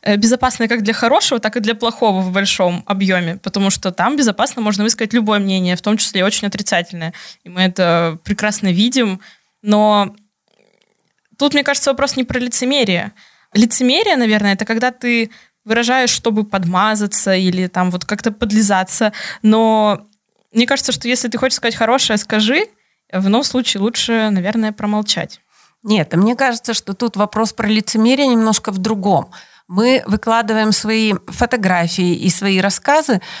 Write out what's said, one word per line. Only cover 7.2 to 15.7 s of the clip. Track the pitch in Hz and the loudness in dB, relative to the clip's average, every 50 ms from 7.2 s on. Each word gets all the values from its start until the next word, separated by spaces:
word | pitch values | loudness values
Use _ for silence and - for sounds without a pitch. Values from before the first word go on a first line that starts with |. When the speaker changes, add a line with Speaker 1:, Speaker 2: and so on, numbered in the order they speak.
| - - - _ _ | -18 -20 -20 _ _
Speaker 1:
И | 175 | -12
мы | 180 180 | -2 0
это | 185 185 180 - 185 170 170 170 170 165 160 165 - | 0 0 2 2 2 2 4 2 2 0 -2 -6 -6
прекрасно | - 202 - - 214 208 - - 190 | -6 -4 -2 -2 -2 -2 0 0 0
видим. | 175 175 214 247 - 262 240 208 185 185 - - - _ _ _ _ _ - | 2 2 2 2 2 2 0 0 0 -4 -8 -18 -20 _ _ _ _ _ 0
Но | 208 208 208 214 214 208 208 202 190 - - _ _ _ _ _ _ _ _ _ _ _ _ _ _ _ _ _ _ _ _ _ _ _ _ | 2 4 4 4 4 4 4 2 0 -4 -14 _ _ _ _ _ _ _ _ _ _ _ _ _ _ _ _ _ _ _ _ _ _ _ _
тут, | 277 285 269 | -2 2 2
мне | 294 277 | 2 2
кажется, | 285 277 277 - 285 | 2 0 0 2 0
вопрос | 269 254 254 269 - | 0 0 0 -2 -2
не | 262 254 | -4 -4
про | 247 - 254 | -2 -2 -4
лицемерие. | 240 247 233 - 254 247 277 285 254 196 185 170 - 202 - _ - _ _ _ _ _ _ | -2 -2 -2 -2 0 0 2 2 2 2 0 -2 -2 -6 -12 _ -20 _ _ _ _ _ _
Лицемерие, | 208 226 233 - - 254 247 262 330 453 427 349 | 2 2 4 2 0 2 2 2 2 2 2 2
наверное, | 269 240 220 214 214 208 202 196 | 2 2 2 2 2 2 0 0
это | 185 220 | 0 -2
когда | - 226 226 233 254 | -2 -2 -2 -2 -2
ты | 247 - - 240 240 233 226 226 - - _ _ _ _ _ | -4 -4 -4 -2 0 0 -2 -4 -6 -18 _ _ _ _ _
выражаешь, | 214 | -2